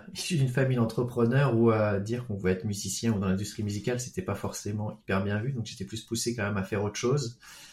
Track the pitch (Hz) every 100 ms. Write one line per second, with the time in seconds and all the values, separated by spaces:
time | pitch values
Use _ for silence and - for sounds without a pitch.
0 | - - - 175 131 139 131 123 113 -
1 | 120 - 117 135 139 113 117 110 104 98
2 | 104 120 120 98 92 92 107 98 98 -
3 | 117 101 95 95 101 - 104 101 110 120
4 | - - 92 98 98 - 104 104 107 -
5 | - 98 101 104 120 127 107 - 95 113
6 | - 117 - 117 101 104 95 101 101 -
7 | 123 143 117 - - - -